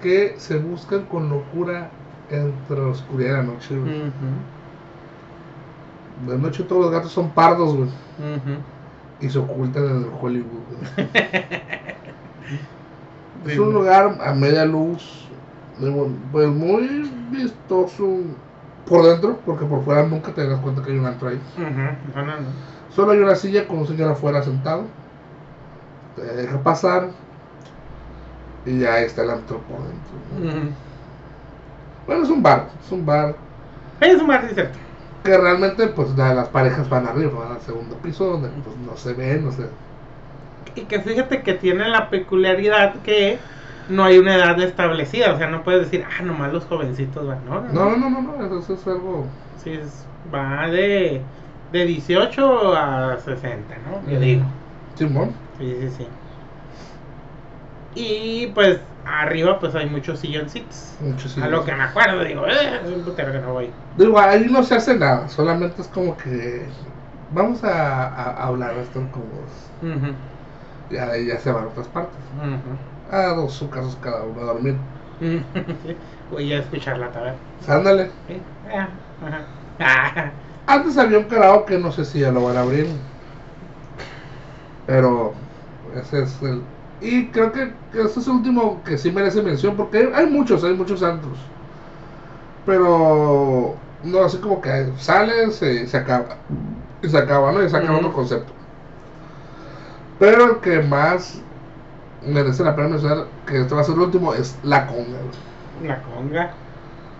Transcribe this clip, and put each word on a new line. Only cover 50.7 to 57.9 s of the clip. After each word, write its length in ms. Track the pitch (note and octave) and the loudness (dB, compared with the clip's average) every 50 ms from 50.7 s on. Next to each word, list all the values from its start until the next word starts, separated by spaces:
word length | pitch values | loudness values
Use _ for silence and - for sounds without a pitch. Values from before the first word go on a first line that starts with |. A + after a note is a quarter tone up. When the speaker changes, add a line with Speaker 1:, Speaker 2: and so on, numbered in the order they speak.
| E3+ F3+ G3 G3+ G3+ G3 F3+ D#3+ C#3+ C3 C3+ - - - - - - - - - E3+ | 2 2 2 2 2 2 2 0 -2 -4 -6 -10 -14 -18 -18 -18 -18 -18 -10 -4 0
Speaker 2:
de 120 | F3 F3 | 0 2
dieciocho 880 | E3+ E3+ C#3+ C3 - F3 F#3 A#3 B3 - C4+ C#4 C4+ B3+ A3+ G#3 F#3+ E3+ | 2 0 -2 0 2 4 4 4 2 2 4 4 6 6 6 4 4 4
a 420 | D#3 D3 C#3 C3 C3 C3 C3 B2+ A#2+ | 4 2 2 0 0 0 -2 -2 -4
sesenta, 560 | - C#3 C3 B2+ - B2 A#2 G#2 G#2 - - A2+ A#2+ | -4 -6 -8 -6 -6 -8 -8 -8 -10 -12 -14 -14 -12
¿no? 160 | D3 F#3 G3 F#3+ D3 | -10 -10 -8 -6 -2
Yo 40 | C#3 | 0
Speaker 1:
Ujú. 80 | C3 C3+ | 2 4
Speaker 2:
digo. 200 | C3 B2+ C3+ - - - - - - - - - - - | 4 4 4 2 0 -2 -8 -12 -16 -18 -18 -18 -12 -6
Speaker 1:
Simón. 380 | - D#3+ D3+ C3+ D3 F3+ A3+ - - - - - - | -2 0 0 2 2 0 0 -4 -8 -14 -16 -12 -10
Speaker 2:
Sí, 180 | C3+ B2+ B2 B2 | -8 -6 -6 -6
sí, 100 | C3 B2+ B2 - | -6 -6 -8 -8
sí. 80 | B2 - - - - - - - - - - - - - - - - - - - - - - - - - - - - - - - - - - - - - | -12 -14 -14 -16 -18 -18 -18 -18 -18 -18 -18 -18 -18 -18 -18 -18 -18 -18 -18 -18 -18 -18 -18 -18 -18 -18 -18 -18 -18 -18 -18 -18 -18 -18 -18 -18 -16 -14